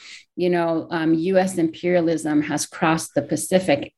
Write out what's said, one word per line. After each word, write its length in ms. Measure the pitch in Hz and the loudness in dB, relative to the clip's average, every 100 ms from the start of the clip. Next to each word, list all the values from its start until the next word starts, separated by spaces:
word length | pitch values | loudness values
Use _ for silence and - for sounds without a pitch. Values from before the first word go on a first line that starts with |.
| - - _ - | -20 -20 _ -4
you 140 | 180 | 0
know, 380 | 175 165 165 - | 2 0 -2 -2
um, 240 | 165 160 | -2 0
U 240 | 165 175 190 | 2 2 2
S 220 | 190 175 | 2 0
imperialism 840 | 165 - 175 180 165 156 156 151 | -2 -2 0 2 2 0 0 0
has 240 | 151 151 - | 0 -4 -6
crossed 480 | - 165 165 - | -2 0 0 -2
the 80 | - | -4
Pacific, 720 | - 151 - 185 185 185 - | -4 -6 0 0 2 0 -2